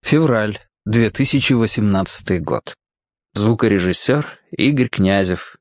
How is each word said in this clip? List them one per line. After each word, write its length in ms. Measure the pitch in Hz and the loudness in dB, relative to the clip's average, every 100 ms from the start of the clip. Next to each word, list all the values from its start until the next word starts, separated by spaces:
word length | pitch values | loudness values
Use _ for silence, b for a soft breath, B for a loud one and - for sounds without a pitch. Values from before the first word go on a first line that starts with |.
Февраль, 560 | - 151 160 117 107 101 _ _ - | 0 2 2 0 -2 -6 _ _ -2
две 240 | 113 113 | 0 0
тысячи 420 | - 135 143 - | 0 -2 0 0
восемнадцатый 880 | 123 113 - 104 98 95 - - 90 | 0 0 0 0 0 -2 -8 -4 -4
год. 340 | 73 57 - - _ _ _ _ _ | -2 -6 -6 -20 _ _ _ _ _
Звукорежиссер 920 | - 104 117 113 101 90 87 - 139 151 - _ | -2 0 2 2 2 0 -2 0 -2 -2 -14 _
Игорь 380 | - 123 147 120 | -2 0 2 -2
Князев. 680 | - 95 98 92 87 - - | 0 2 2 0 -4 -8 -20